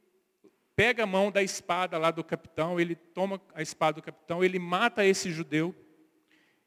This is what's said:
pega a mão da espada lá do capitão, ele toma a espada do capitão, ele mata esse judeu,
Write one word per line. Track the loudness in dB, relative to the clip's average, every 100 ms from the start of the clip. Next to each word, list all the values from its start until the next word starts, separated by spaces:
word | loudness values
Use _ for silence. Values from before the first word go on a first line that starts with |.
| _ _ _ _ _ _ _ 0
pega | 2 2
a | 0
mão | 2 2
da | 2
espada | 0 -2 -2 -2 -2 0
lá | 0
do | 0
capitão, | -4 -8 -8 -4 -2 0
ele | -2 -4
toma | _ -6 -4 -6 _
a | -12
espada | -8 0 0 -2
do |
capitão, | -10 -16 -6 0
ele | 0 0
mata | -2 0 0 4 4
esse | 4 0
judeu, | -6 -2 -2 -2 -6 _ _ _ _ _ _ _ _